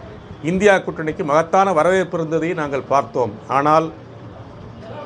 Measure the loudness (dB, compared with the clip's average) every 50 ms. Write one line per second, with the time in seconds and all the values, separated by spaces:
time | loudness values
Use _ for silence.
0 | -16 -16 -18 -18 -16 -18 -14 -8 -4 -2 0 4 6 6 6 4 2 -2 -6 -6
1 | -6 -6 -4 -4 -2 2 2 2 4 4 4 4 4 4 4 4 4 4 4 2
2 | 2 0 -2 -4 -2 -2 -2 -2 0 -2 -2 -4 -4 -2 -4 -4 -2 2 2 2
3 | 2 0 0 -2 -2 -2 -4 -8 -6 -2 0 2 4 4 4 4 4 2 -4 -12
4 | -16 -18 -18 -16 -16 -16 -16 -16 -18 -18 -18 -16 -16 -16 -16 -16 -16 -14 -14 -14
5 | -14